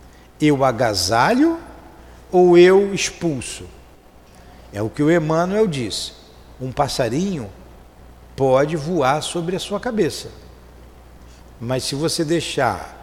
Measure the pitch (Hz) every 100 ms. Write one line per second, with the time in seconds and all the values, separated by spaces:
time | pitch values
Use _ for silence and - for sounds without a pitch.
0 | - - - - 151 135 131 113 120 98
1 | 104 117 151 247 330 330 - - - -
2 | - - - 180 180 175 180 190 202 190
3 | - - 170 131 - - 90 - - -
4 | - - - - - - - 101 107 -
5 | 147 175 156 160 180 208 214 139 107 -
6 | - - - - - - 127 123 139 -
7 | 117 135 196 165 101 - - - - -
8 | - - - - 135 131 151 165 147 180
9 | 131 151 - 175 165 185 - 202 254 214
10 | 151 - - - - - - - - -
11 | - - - - - - 117 131 - 139
12 | 160 165 156 165 - - 120 87 - -